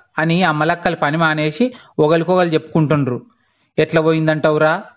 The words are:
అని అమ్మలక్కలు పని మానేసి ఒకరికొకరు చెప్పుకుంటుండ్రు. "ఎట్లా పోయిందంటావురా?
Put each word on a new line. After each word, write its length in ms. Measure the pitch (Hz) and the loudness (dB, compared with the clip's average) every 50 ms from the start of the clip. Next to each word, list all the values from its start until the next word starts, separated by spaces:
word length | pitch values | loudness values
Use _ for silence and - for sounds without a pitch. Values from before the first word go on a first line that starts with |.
| _ _ _ - | _ _ _ -4
అని 240 | 156 165 165 180 185 | -2 0 0 2 0
అమ్మలక్కలు 540 | 165 151 151 156 160 175 165 - 185 165 | 0 0 0 0 -2 -2 -2 -2 -4 -4
పని 200 | - 160 143 151 | -2 -2 -2 0
మానేసి 580 | 165 165 156 156 156 151 156 151 - 240 254 - - - _ _ - | 0 0 0 0 0 -2 -4 -2 -2 -2 -2 -4 -8 -20 _ _ 0
ఒకరికొకరు 480 | 151 151 165 165 165 170 185 180 180 | 2 2 2 2 0 0 0 0 2
చెప్పుకుంటుండ్రు. 760 | 175 160 151 - - - 170 156 139 156 147 139 123 123 117 - _ _ _ _ _ _ _ _ _ _ - | 0 0 -2 -2 -2 -2 0 0 2 0 0 0 -2 -4 -8 -10 _ _ _ _ _ _ _ _ _ _ -2
"ఎట్లా 220 | 156 156 - 160 | -2 0 0 0
పోయిందంటావురా? 800 | 156 160 160 160 156 156 156 151 131 156 151 151 156 156 165 185 - - - | 2 2 0 0 0 -2 -2 0 0 0 2 2 2 0 0 -2 -6 -12 -20